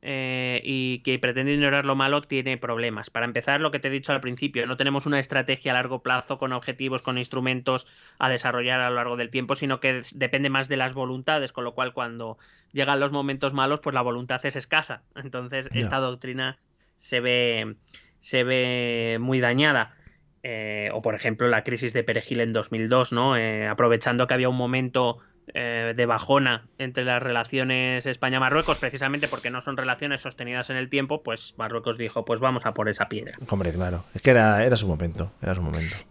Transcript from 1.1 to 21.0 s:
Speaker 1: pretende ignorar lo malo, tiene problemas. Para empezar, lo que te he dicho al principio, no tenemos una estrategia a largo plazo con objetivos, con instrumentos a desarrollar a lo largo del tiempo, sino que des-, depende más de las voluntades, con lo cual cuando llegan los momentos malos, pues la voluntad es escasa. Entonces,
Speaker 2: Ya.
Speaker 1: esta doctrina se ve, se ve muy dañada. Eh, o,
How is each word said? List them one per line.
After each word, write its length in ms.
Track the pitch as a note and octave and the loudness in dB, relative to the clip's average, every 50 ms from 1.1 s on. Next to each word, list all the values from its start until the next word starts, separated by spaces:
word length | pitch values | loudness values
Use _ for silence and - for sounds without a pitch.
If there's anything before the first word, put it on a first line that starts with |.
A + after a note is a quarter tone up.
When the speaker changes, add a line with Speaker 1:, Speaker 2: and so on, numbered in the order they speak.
| C3 B2 | 0 2
Speaker 1:
pretende 340 | - B2+ A#2+ C3 C3 C#3+ C#3+ | 0 0 0 0 0 2 2
ignorar 320 | D3 D3 C#3 C#3 C#3+ C#3 | 4 4 4 4 4 2
lo 100 | C#3 C#3 | 2 2
malo, 240 | C3+ C3+ C3+ C#3+ D3 | 4 4 4 2 2
tiene 360 | C#3 _ C#3+ C3+ B2+ C3+ C3 A#2+ | 0 _ -4 -2 -2 -2 -4 -4
problemas. 520 | - A#2+ A#2 A2+ A#2 A#2+ A2 G#2 G#2+ - | -4 -4 -2 -2 -2 -2 -4 -4 -10 -6
Para 160 | _ A#2 A#2 | _ 0 0
empezar, 360 | A#2+ A2+ A#2+ A#2 - C#3 D3 | 0 0 -2 0 2 0 2
lo 100 | D#3 D#3 | 2 0
que 80 | C#3 C#3+ | -2 -2
te 80 | - C#3 | -4 -2
he 40 | |
dicho 200 | C3+ C#3 C3+ - | -4 -4 -2 -2
al 80 | C#3+ C3+ | -2 -2
principio, 480 | C3 B2+ B2 B2 - C#3+ - B2 A#2+ B2 | -2 -4 -6 -4 -4 -4 -2 -2 -2 -2
no 80 | C3 | -4
tenemos 300 | B2 C3 C#3 C#3 C#3 - | -4 -2 0 0 0 0
una 140 | D3+ D3 C#3 | 0 0 0
estrategia 520 | C3+ - C#3+ C3+ C3 C3+ C3+ B2+ - C#3 | 0 0 0 0 0 0 -2 -2 0 0
a 40 | B2+ | 0
largo 280 | B2+ B2+ B2+ C3 B2+ _ | 0 0 -2 -6 -6 _
plazo 340 | B2+ B2+ B2+ - - C#3 - | 0 -2 -2 0 -4 -6 -4
con 140 | C#3 C3 | -4 -4
objetivos, 500 | B2+ B2 - - B2+ B2 C3+ C3 C3 B2 | -4 -4 -4 -6 -6 -4 -4 -4 -4 -4
con 160 | - - B2+ B2+ | -4 -4 -4 -4
instrumentos 720 | B2 - - C3 B2+ C3 B2+ B2+ C3 - C3 B2+ - - - - - - _ _ | -4 -4 -4 -2 0 0 -2 0 0 0 0 0 -2 -8 -20 -20 -20 -20 _ _
a 100 | - C3 | 0 0
desarrollar 520 | B2+ A#2 - C3 A#2+ B2 A#2+ B2 B2+ B2+ | 0 0 0 -2 -2 0 0 0 0 2
a 80 | B2+ B2 | 2 0
lo 60 | B2 A#2+ | 0 0
largo 180 | A#2+ A#2+ A#2+ | -2 -2 -2
del 140 | A#2+ A#2+ A2+ | -4 -4 -4
tiempo, 260 | A#2+ C3 B2+ - C#3 | -2 -4 -2 -2 -2
sino 240 | - D3+ C#3 C3 C3 | -2 0 -2 -2 0
que 140 | - C3+ C3 | 0 0 0
des-, 260 | B2+ A#2 - - C#3+ | 0 -6 -10 -6 -4
depende 300 | C3+ B2 - C3+ C#3 C#3 | -2 0 0 0 0 2
más 180 | C3+ C3+ C3+ C3 | 0 0 -2 0
de 80 | C#3+ C3+ | -2 -2
las 160 | B2+ B2+ C3 | -2 -2 -2
voluntades, 600 | C3+ C3 B2+ C3 C3 C3 - D#3 D3+ C#3 B2 - | -4 -6 -4 -6 -4 0 0 0 0 0 -4 -6
con 100 | - B2 | -6 -8
lo 100 | A#2+ A#2 | -6 -4
cual 200 | - B2+ B2+ A2+ | -4 -4 -4 -2
cuando 440 | - B2 A#2 A#2 A#2 A2+ A2+ A2+ _ - - - _ _ _ - | -6 -6 -6 -6 -8 -10 -10 -10 _ -18 -20 -20 _ _ _ -2
llegan 260 | C3+ C#3 C#3 C#3+ C#3 | 0 2 2 4 4
los 140 | C#3 C#3 C#3+ | 2 2 2
momentos 400 | C#3+ C#3 C#3 C#3 C3+ D3 C#3 C#3 | 0 -2 -2 -2 0 0 0 2
malos, 260 | C#3+ C3 C3+ D3 D3 | 2 2 2 2 0
pues 140 | - D3+ C3+ | -2 -2 0
la 80 | C3 | 0
voluntad 440 | B2 B2 A#2+ A#2+ B2+ B2 C3 B2+ - | 0 0 -2 -4 -4 -4 -6 -4 -4
es 120 | C#3+ C3 C#3 | -4 -6 -6
escasa. 440 | B2 - D#3+ D#3 - - B2 - _ _ _ | -4 0 0 0 0 0 -10 -14 _ _ _
Entonces, 540 | - C3 C#3 B2 B2+ B2 B2 C3+ C3+ B2+ C3 - | -14 -14 -8 -8 -8 -8 -6 -6 -6 -6 -4 -2
Speaker 2:
Ya. 60 | C3 | -2
Speaker 1:
esta 180 | B2 G#2+ - C3+ | 0 0 0 0
doctrina 600 | C3 B2+ B2+ B2 - B2+ B2+ C3 C3 C3 C3+ _ _ _ _ _ _ _ _ _ | 0 0 -4 -6 -10 -10 -6 -4 -4 -6 -6 _ _ _ _ _ _ _ _ _
se 240 | - - - B2 | -10 -4 -2 0
ve, 540 | A#2+ B2 B2 B2 B2 A#2+ A#2 A2+ A2 A2 G#2+ _ _ _ - - - _ _ _ | 2 2 2 4 4 2 2 0 -2 -4 -8 _ _ _ -20 -20 -20 _ _ _
se 240 | - - - C3 B2 | -12 -2 0 2 2
ve 720 | B2 C3 B2+ B2+ B2 B2 B2 B2 A#2+ A#2 A#2 A#2 A#2 A#2 A2+ | 4 2 2 2 2 0 0 0 0 0 0 0 0 0 0
muy 200 | A#2+ B2+ C3 C3 | 0 0 2 4
dañada. 540 | B2 A#2+ B2 C3 D3 D3+ C#3+ B2 A2+ - - - - - _ _ _ _ _ _ - | 4 4 4 6 4 6 4 4 2 0 -6 -20 -20 -20 _ _ _ _ _ _ -12
Eh, 460 | B2+ A#2 A2 G#2+ G#2+ G#2 G#2+ G#2 G#2 G#2 | -10 -8 -6 -6 -6 -6 -4 -4 -2 -4
o, 80 | A2 | -2